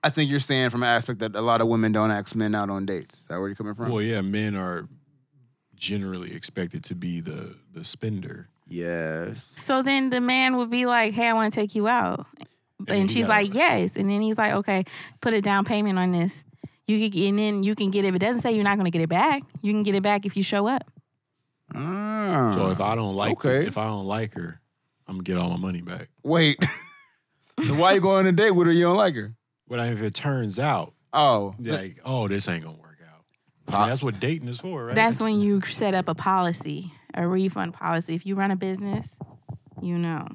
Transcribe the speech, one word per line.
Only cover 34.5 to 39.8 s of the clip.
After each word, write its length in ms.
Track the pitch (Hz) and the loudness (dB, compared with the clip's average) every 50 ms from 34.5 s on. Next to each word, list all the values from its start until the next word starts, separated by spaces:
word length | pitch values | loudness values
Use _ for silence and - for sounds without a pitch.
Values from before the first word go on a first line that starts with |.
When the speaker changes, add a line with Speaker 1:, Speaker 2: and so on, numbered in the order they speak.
| 120 120 | -10 -10
Speaker 2:
for, 240 | - 185 185 143 117 | -10 -8 -8 -8 -6
right? 60 | 117 123 | -2 2
Speaker 3:
That's 280 | 220 220 233 226 - | 2 4 4 2 0
when 180 | 220 220 214 208 | 0 0 2 2
you 220 | 202 208 202 196 | 4 4 2 2
set 320 | 185 - - - 233 202 190 | 0 -2 -4 -2 0 2 2
up 160 | 185 180 - | 0 0 0
a 40 | 160 | -4
policy, 800 | 160 - 190 190 190 180 175 175 - - 156 147 147 185 175 - - _ _ - | -2 0 2 2 4 2 2 0 -2 -4 -6 -8 -8 -10 -12 -16 -18 _ _ -6
a 120 | - 170 | -4 -2
refund 480 | 175 185 185 190 190 170 202 185 170 175 | 0 0 2 0 0 -2 -4 -6 -6 -8
policy. 400 | - - 170 170 165 170 - 160 | -6 -4 -2 -2 -2 -2 -4 -6
If 120 | 170 - | -6 -6
you 100 | 196 196 | -6 -4
run 160 | 196 196 196 | -2 0 0
a 60 | 196 | 0
business, 600 | 185 190 190 190 190 202 202 196 214 226 - - _ - - - - _ - - - _ - - - | -2 -2 -4 -6 -6 -6 -4 -4 -6 -6 -8 -14 _ -18 -18 -18 -20 _ -16 -16 -16 _ -20 -14 -8